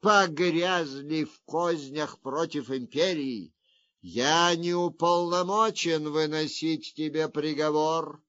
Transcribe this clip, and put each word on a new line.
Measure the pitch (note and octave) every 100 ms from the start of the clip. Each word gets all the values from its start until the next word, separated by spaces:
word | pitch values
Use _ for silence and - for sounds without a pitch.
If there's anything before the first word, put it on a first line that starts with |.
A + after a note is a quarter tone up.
погрязли | G3+ G#3 F#3 D3+ F3+ E3 F3+ F3+ D#3 C3+ C#3+ D#3
в | D3+ -
кознях | - D3+ F3 E3 C#3 D3 D3 -
против | C3+ C#3 E3 D3 A#2
империи. | C3+ B2 C#3 F#3 E3+ C3+ A2+ F2 _ _ _ _ _
Я | F2+ F#2 C3+ E3 F3 E3+
не | F3
уполномочен | F3 F3 - E3+ F3 F3 F3+ F3+ G#3 A3 G#3 E3+ D#3+ D3+
выносить | D3 D#3 D#3 D3+ - D#3 D#3+ -
тебе | - D#3 D3 D#3
приговор. | D3+ D3+ C#3+ D3+ D3+ D#3 E3 D#3 D3